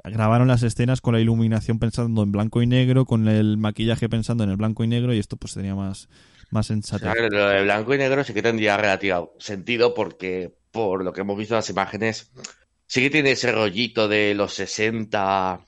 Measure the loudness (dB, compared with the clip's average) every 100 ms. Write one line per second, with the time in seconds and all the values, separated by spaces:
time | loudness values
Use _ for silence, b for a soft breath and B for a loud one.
0 | -8 0 2 4 4 4 2 0 0 0
1 | 2 2 4 4 2 0 0 -2 -2 -2
2 | -2 0 0 0 0 0 2 4 4 4
3 | 2 2 4 4 2 2 -2 -2 -2 0
4 | 0 -2 -2 -2 0 0 -2 -2 0 0
5 | 0 0 -2 -8 -12 -8 -6 -6 -6 -10
6 | -16 b b b b -4 -2 -4 -4 -6
7 | -2 0 0 2 4 4 2 0 0 0
8 | 2 0 0 0 0 2 2 2 2 2
9 | 0 -2 -4 -12 -12 -8 -4 2 2 2
10 | -6 -6 -6 -6 -8 -14 _ -4 -2 -2
11 | -4 -6 -6 -6 -2 -2 -2 -4 -4 -2
12 | -4 -4 -10 -20 B B B _ -6 0
13 | 0 2 2 2 0 0 0 0 -4 0
14 | 0 2 2 0 -2 -6 -8 -4 -2 -2
15 | -4 -2 0 0 -2 -6